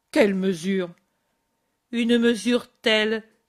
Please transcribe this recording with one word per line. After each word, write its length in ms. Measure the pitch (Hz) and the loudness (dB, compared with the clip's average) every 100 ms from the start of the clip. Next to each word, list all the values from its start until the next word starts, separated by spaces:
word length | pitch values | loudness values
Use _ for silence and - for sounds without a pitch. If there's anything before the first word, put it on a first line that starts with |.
| _ | _
Quelle 240 | 302 208 190 | 2 2 0
mesure ? 540 | 190 170 185 190 175 170 _ _ _ _ _ _ _ _ _ | -4 -4 -4 -4 -6 -12 _ _ _ _ _ _ _ _ _
Une 260 | 233 233 240 | -4 0 2
mesure 500 | 233 226 233 240 - _ | 2 0 0 -2 -4 _
telle 420 | 233 214 214 220 214 _ | 0 2 0 -4 -10 _